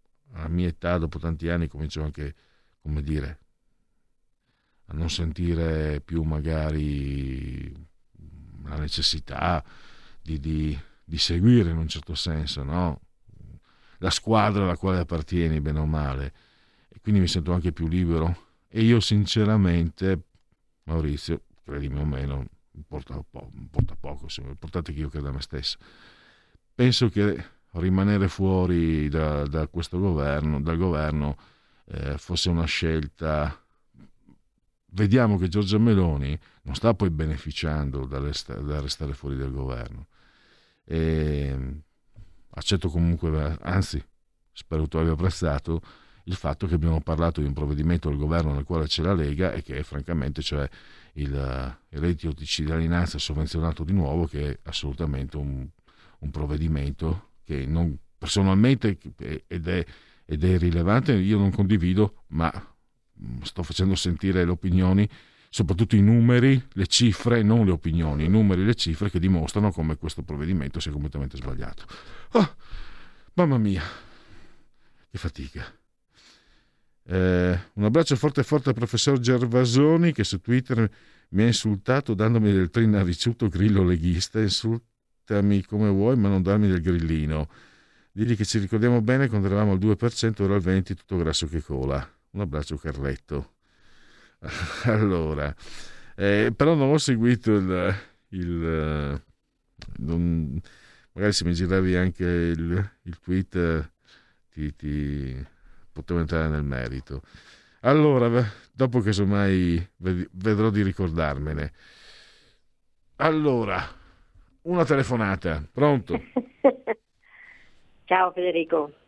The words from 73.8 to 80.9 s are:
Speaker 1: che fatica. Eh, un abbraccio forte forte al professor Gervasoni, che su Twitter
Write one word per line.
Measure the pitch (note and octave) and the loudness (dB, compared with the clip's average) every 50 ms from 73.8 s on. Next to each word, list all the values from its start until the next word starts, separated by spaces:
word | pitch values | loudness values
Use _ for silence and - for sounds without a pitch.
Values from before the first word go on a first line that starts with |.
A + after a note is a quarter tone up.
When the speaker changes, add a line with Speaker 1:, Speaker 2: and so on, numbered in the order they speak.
| D2+ - - - - - - - - - - - - - - - - _ _ _ _ _ _ _ _ _ | -2 -6 -10 -16 -20 -20 -20 -20 -20 -20 -20 -20 -20 -20 -20 -20 -20 _ _ _ _ _ _ _ _ _
Speaker 1:
che | - - | -12 -10
fatica. | - D#2+ - - C2+ B1+ - B1+ A#1+ - - _ _ _ _ _ _ _ _ _ _ - - _ _ _ _ _ _ _ _ _ _ _ _ _ _ | -8 -8 -8 -10 -12 -12 -12 -12 -14 -14 -16 _ _ _ _ _ _ _ _ _ _ -20 -20 _ _ _ _ _ _ _ _ _ _ _ _ _ _
Eh, | - F2+ F#2 F#2 F#2 F2+ F2+ F2+ F2+ F2 F2 F2+ - - | -2 0 2 4 4 4 4 4 2 2 0 -2 -6 -4
un | G2+ G#2 | 0 2
abbraccio | A2 A#2+ E3 E3 - C#3+ | 4 4 4 4 4 2
forte | A#2 - D3+ - D3 B2+ | 2 2 0 0 0 0
forte | - C#3+ C3 - C#3 | 0 0 0 2 0
al | A#2+ | -2
professor | A#2 A#2+ - - A#2 - D3 C#3 C3 | 0 -2 -2 -2 0 2 2 2 2
Gervasoni, | A#2 A#2+ B2+ A#2+ B2+ A#2 A#2 B2+ B2+ A#2+ A#2 C3 C#3+ D3+ E3 E3 E3+ E3+ C#3+ | 2 2 2 2 2 2 2 4 4 4 4 6 6 6 6 4 4 2 2
che | - G2+ | 0 -2
su | - - F#2 | -2 -4 -4
Twitter | - - A#2+ B2+ B2 - C3 A2 A2+ G2+ | -2 0 0 0 0 0 0 2 0 0